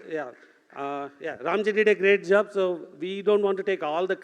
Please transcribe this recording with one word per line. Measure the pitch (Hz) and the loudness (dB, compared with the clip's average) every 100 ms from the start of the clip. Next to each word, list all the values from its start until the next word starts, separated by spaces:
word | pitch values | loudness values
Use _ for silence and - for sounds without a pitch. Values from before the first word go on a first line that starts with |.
| - 156 | -10 -8
Yeah. | 135 117 - _ _ - | -8 -12 -20 _ _ -12
Uh, | 143 143 139 139 160 | -8 -8 -10 -10 -10
yeah, | 123 135 | -6 -2
Ramji | 190 208 208 | 0 2 2
did | 214 | 4
a | 196 | 4
great | 196 202 170 | 4 2 4
job, | 196 202 196 | 2 2 0
so | 185 175 147 147 | -2 -2 -10 -12
we | 180 196 196 | -10 -4 2
don't | 208 202 | 2 2
want | 190 | 0
to | 190 | -2
take | 190 151 | -2 -2
all | 156 185 | -2 -2
the | 185 | -2